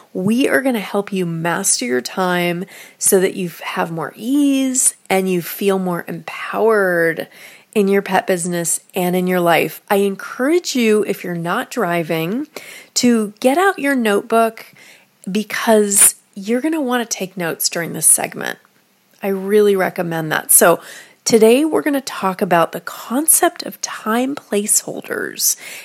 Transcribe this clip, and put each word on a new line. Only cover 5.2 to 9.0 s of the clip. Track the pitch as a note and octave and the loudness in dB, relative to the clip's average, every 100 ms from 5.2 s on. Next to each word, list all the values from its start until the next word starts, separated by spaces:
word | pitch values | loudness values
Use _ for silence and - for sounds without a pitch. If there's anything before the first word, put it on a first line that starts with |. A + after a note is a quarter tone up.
| F#3+ | 2
you | F3+ | 0
feel | D#3+ - G3+ F#3+ | -2 -2 0 0
more | F#3 E3+ - | 0 -4 -6
empowered | E3+ D#3+ - - F#3 G#3+ A3 F#3+ F3 E3 D#3+ - - - - _ A3 | -10 -12 -12 -6 0 4 4 4 2 2 0 -8 -14 -20 -20 _ 0
in | G3 | 2
your | G3 | 2
pet | G3 F#3+ - | 2 0 2
business | F#3 F3 F3 E3+ - _ | -2 -2 -4 -2 -4 _
and | - | -4